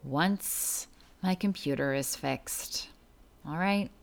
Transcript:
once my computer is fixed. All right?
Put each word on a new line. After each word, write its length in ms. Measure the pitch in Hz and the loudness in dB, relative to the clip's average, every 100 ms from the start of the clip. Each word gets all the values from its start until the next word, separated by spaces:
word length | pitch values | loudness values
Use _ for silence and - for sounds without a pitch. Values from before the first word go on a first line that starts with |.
once 840 | 139 139 180 202 - - - - - - - - | -2 2 4 2 -2 -2 -2 -2 -6 -16 -20 -2
my 120 | 185 | 0
computer 580 | 185 202 185 143 135 139 | 2 0 0 0 2 2
is 240 | 135 135 - | 0 -2 -2
fixed. 720 | 139 131 - - - - - - - - - - - | -2 -2 -4 -8 -6 -6 -8 -18 -20 -20 -20 -16 -6
All 100 | 160 | 0
right? 340 | 190 202 196 - | 2 2 0 -6